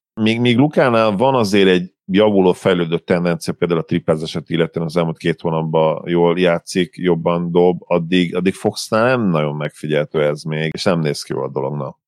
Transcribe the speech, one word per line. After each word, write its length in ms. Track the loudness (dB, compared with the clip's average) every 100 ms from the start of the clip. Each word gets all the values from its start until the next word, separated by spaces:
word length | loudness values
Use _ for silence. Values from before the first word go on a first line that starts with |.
| _ -4
Míg, 200 | -2 0
míg 160 | 2 2
Lukánál 600 | 2 2 2 4 2 2
van 180 | 2
azért 340 | 2 2 4 4
egy 240 | 4 0 _ -2
javuló, 400 | 2 4 4 2
fejlődő 460 | 2 0 0 0 -4
tendencia, 540 | -2 -2 0 -2 -4
például 280 | -4 -2 -2
a 40 |
triplázását 640 | -2 -2 0 -2 -2 -8 -4
illetően 360 | -2 -2 -2 -4
az 100 | -2
elmúlt 220 | -2 -2
két 220 | -4 -4
hónapban 640 | -4 -4 0 0 0 -2 -2
jól 300 | 2 2 2
játszik, 560 | 2 0 -2 -4 -4 -2
jobban 540 | -2 0 0 -2 0
dob, 320 | 2 2 2
addig, 520 | -2 -2 0 0 0 -2
addig 180 | -4
Foxnál 600 | -2 -4 -6 -4 0 0 0
nem 120 | 0
nagyon 280 | 0 -2 -4
megfigyeltő 640 | -8 -8 -4 -2 -2 0
ez 200 | -2 -2
még, 280 | -6 -4 -4
és 80 | -4
nem 180 | -2 0
néz 220 | 0 -4
ki 100 | -6
jól 120 | -6
a 60 | -6
dolognak. 480 | -6 -6 -6 -10 -14